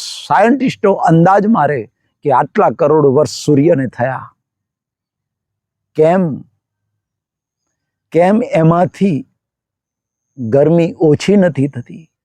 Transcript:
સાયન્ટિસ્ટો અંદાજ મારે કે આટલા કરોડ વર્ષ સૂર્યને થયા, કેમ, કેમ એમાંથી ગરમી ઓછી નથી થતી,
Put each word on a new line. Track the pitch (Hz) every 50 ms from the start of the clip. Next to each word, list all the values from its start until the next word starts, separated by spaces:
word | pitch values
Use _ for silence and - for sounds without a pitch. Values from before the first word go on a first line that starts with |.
| - - - - -
સાયન્ટિસ્ટો | - 143 175 208 240 285 262 285 - - - - 196 190
અંદાજ | - - 165 165 165 170 185 196 202 190
મારે | 214 233 175 143 143 147 123 104 - _ _ _ _ _ _ -
કે | 147
આટલા | 127 131 147 - - 208 180 156
કરોડ | 110 - 160 147 156 156 143
વર્ષ | 139 127 147 151 -
સૂર્યને | - - - 147 147 139 147 170 170 139 131
થયા, | - - - 123 135 127 113 - - _ _ _ _ _ _ _ _ _ _ _ _ _ _ _ _ _ _ _ _ _ _ _ _ _ _ _ _ _ _ _ _ _
કેમ, | 151 156 165 180 196 180 156 123 - - _ _ _ _ _ _ _ _ _ _ _ _ _ _ _ _ _ _ _ _ _ _ _ _ _ _ _ _ _ _ _ _ _
કેમ | - 160 175 190 214 226 247
એમાંથી | - - 160 160 160 170 175 185 - - - 190 202 147 131 - _ _ _ _ _ _ _ _ _ _ _ _ _ _ _ _ _ _ _ _ _ _
ગરમી | 139 120 107 123 139 151 156 170 170 165 - -
ઓછી | - 165 151 147 - - 190 202
નથી | 208 180 175 135 135 135
થતી, | 139 - 127 - - - 170 160 _ _ _